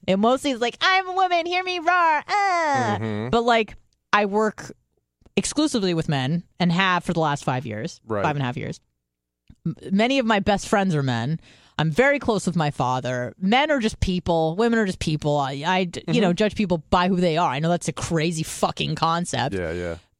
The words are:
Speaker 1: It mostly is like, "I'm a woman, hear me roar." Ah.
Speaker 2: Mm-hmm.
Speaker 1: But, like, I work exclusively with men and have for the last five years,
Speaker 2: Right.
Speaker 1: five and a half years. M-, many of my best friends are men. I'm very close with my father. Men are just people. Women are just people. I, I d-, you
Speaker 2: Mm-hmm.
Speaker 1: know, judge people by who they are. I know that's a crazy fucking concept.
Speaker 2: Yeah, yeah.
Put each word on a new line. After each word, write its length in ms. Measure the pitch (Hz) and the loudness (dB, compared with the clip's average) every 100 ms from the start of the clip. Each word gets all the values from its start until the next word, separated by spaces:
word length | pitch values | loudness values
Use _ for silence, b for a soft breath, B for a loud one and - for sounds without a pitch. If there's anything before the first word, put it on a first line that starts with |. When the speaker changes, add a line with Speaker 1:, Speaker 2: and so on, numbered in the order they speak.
| - | -2
Speaker 1:
It 100 | 190 | 2
mostly 320 | 226 262 285 | 2 2 0
is 100 | 226 | -2
like, 180 | 240 - | -2 0
"I'm 260 | 359 381 370 | 2 2 0
a 60 | |
woman, 320 | 370 370 349 339 | 0 2 2 0
hear 180 | 359 | -2
me 140 | 370 359 | -2 -2
roar." 100 | 320 359 330 294 - | 2 4 4 2 0
Ah. 680 | 403 392 349 311 269 226 202 | 0 2 2 2 0 0 -2
Speaker 2:
Mm-hmm. 300 | 110 104 120 | -2 -4 0
Speaker 1:
But, 140 | 233 | 0
like, 320 | 233 226 214 - _ _ _ | 4 2 0 -8 _ _ _
I 140 | 208 202 | 0 2
work 460 | 208 214 - - - _ _ _ _ - - | 2 0 -2 -14 -18 _ _ _ _ -6 -4
exclusively 560 | - 294 302 233 185 | -2 0 0 0 0
with 160 | 165 156 | -2 -2
men 320 | 139 131 170 - - | -2 -2 -4 -4 -2
and 120 | 180 | 0
have 320 | 170 190 175 | 2 2 0
for 100 | - | 0
the 60 | 170 | 0
last 240 | 156 147 | 0 -2
five 240 | - 131 120 | -2 -4 -4
years, 340 | 107 139 - 113 | -8 -10 -10 -6
Speaker 2:
Right. 160 | 104 | -2
Speaker 1:
five 120 | 156 143 | 0 -2
and 60 | |
a 40 | 123 | -4
half 120 | - | -6
years. 220 | 104 - _ _ _ _ _ _ - - | -8 -12 _ _ _ _ _ _ -20 -10
M-, 120 | 165 - - | -10 -8 -2
many 260 | 196 240 269 | 0 2 2
of 80 | 226 | 2
my 140 | 208 | 2
best 280 | 208 196 - | 2 0 2
friends 280 | 208 190 151 | 0 2 0
are 80 | |
men. 360 | 131 117 127 165 b b b b | 0 0 -2 -4 b b b b
I'm 120 | 160 | 0
very 260 | 147 269 285 | 2 2 2
close 260 | - 202 190 | 0 -2 0
with 80 | 170 | 0
my 140 | 147 | 0
father. 640 | - 123 127 127 123 120 - | 0 0 0 -2 -4 -6 -4
Men 300 | 190 254 311 | 0 2 2
are 80 | 277 | 0
just 200 | 214 - | -2 -2
people. 560 | - 180 - 165 160 175 | -2 0 0 2 2 2
Women 220 | 233 226 | 2 2
are 60 | 196 | 0
just 140 | - | -2
people. 380 | 170 151 151 147 | -2 -2 0 0
I, 260 | 135 139 160 | -2 -4 0
I 180 | 185 180 | 0 0
d-, 160 | - - | -4 -2
you 60 | |
Speaker 2:
Mm-hmm. 80 | 233 | 2
Speaker 1:
know, 120 | 190 | 2
judge 220 | 180 214 - | 2 0 0
people 240 | 190 170 - | 0 -2 2
by 180 | 180 180 | 2 4
who 60 | 180 | 2
they 200 | 180 156 | 2 2
are. 120 | 165 | 0
I 80 | 135 | 0
know 100 | 160 | 0
that's 180 | 175 - | -2 -4
a 60 | |
crazy 480 | - - 160 165 160 | -8 -4 -2 0 -2
fucking 520 | - - 175 - 147 156 | -6 -4 -4 -2 -6 -2
concept. 580 | 165 170 175 123 135 95 | 0 0 -2 -4 -2 -2
Speaker 2:
Yeah, 160 | 82 | -4
yeah. 240 | 87 87 82 _ | -4 -6 -8 _